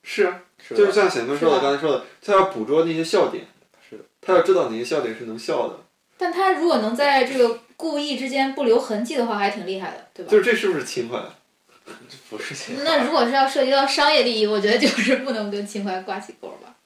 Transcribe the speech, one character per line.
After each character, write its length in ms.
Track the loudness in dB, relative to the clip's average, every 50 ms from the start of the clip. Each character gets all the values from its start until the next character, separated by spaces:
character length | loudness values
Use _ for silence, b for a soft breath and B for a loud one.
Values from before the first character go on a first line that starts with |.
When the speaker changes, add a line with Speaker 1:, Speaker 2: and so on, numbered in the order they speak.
| _
Speaker 1:
是 180 | -10 -2 0 0
啊， 180 | 0 0 -6 -16 _ _ _
Speaker 2:
是 120 | -16 -4 2
的。 40 | 4
Speaker 1:
就 60 | 4
是 80 | 4
像 160 | 4 4 2 2
显 180 | 2 -2 -2
坤 120 | -2 -2 2
说 140 | 2 4
的， 40 | 4
Speaker 3:
是 60 | 4
吧？ 0 |
Speaker 1:
刚 120 | 2 2 0
才 60 | 0
说 120 | 0 0
的， 120 | -2 -2 B B B B
他 140 | -2 2 4
要 100 | 4 4 2
捕 160 | 0 -6 -2
捉 180 | 2 2 2 2
那 80 | 2
些 100 | 0 -2
笑 260 | -2 0 2 2 2 0
点。 180 | -2 -8 -12 -16 _ _ _ _ _ _ _ _
Speaker 2:
是 80 | -20
的。 80 | -20 -20 _ _ _
Speaker 1:
他 140 | -2 4 4
要 80 | 4
知 100 | 6 6
道 160 | 4 2 2 0
哪 80 | -4
些 80 | -6 -4
笑 160 | -2 -2 -2
点 160 | -2 -4 -8
是 80 | -8 -10
能 140 | -12 -12 -10
笑 280 | -6 -4 -4 -2 -4 -6
的。 100 | -8 -14 _ _ _ _ _ _ _ _
Speaker 3:
但 120 | -4 -4
他 220 | -2 0 0 0
如 140 | 2 2 2
果 100 | 2 2 2
能 160 | 0 -2 0
在 300 | 0 2 2 4 2 2
这 140 | 0 2 2
个 220 | 2 2 2 -6 _ _ _
故 240 | -10 -8 -4 -4 -4
意 160 | -4 -4 -6
之 140 | -6 -6 -4
间 260 | -2 -2 -2 -2 -2
不 100 | -2 2
留 140 | 2 2 2
痕 240 | 2 -2 -4 -4
迹 140 | -4 -4 -4
的 80 | -4 -2
话， 120 | -2 -2 -2
还 100 | -2 -2
挺 180 | -4 -6 -8
厉 140 | -8 -8 -6
害 120 | -8 -10
的， 140 | -10 -14 -20 _
对 140 | _ -16 -2
吧？ 40 | 4
Speaker 1:
就 60 | 4
是 80 | 4 4
这 100 | 4 0
是 140 | 0 0 0
不 100 | -2 -2
是 60 | -4
情 240 | -6 -6 -8 -6 -6
怀？ 100 | -8 -10 -10 -12 -18 _ _ _ _ _ _ _ _ _ _
Speaker 2:
这 300 | -20 -20 -20 -20 -20 -20 -20 _ -16
不 80 | -12
是 180 | -12 -10 -10 -10
情 220 | -12 -12 -10 -8
怀。 60 | -4 -2
Speaker 3:
那 200 | 0 2 2 2
如 60 | 2
果 140 | 2 2 2
是 80 | 2
要 160 | 2 2 2 2
涉 160 | 2 0 2
及 60 | 4
到 160 | 4 2 2
商 260 | 2 2 2 4 4
业 120 | 4 4 2
利 160 | 2 2 0
益， 60 | 0
我 140 | 0 0 0
觉 100 | 2 2
得 60 | 2
就 100 | 4 2 2
是 280 | 2 0 2 2 0
不 140 | 0 0 -6
能 200 | -6 -6 -6 -6
跟 160 | -6 -8 -8
情 160 | -8 -8 -8 -6
怀 140 | -6 -6 -6
挂 200 | -6 -8 -10 -10
起 140 | -10 -14 -18 _
钩 100 | -18 -18 -18 -18
吧。 120 | -20 -20 -20 _ _